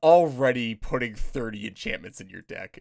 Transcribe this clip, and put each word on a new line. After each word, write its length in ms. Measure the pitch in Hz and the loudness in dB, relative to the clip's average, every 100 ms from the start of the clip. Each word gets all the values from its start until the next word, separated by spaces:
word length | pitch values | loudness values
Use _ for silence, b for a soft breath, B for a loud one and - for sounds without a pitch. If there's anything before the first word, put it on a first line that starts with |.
already 680 | 160 175 165 127 131 123 113 107 | 6 6 6 2 0 0 -4 -6
putting 380 | - 131 120 104 | -4 -4 -4 -4
thirty 520 | - 135 113 104 104 | -4 -4 -8 -8 -12
enchantments 520 | 101 - - 90 - | -10 -10 -10 -10 -18
in 100 | 95 | -18
your 120 | 92 | -20
deck. 380 | - 90 95 - | -16 -14 -14 -18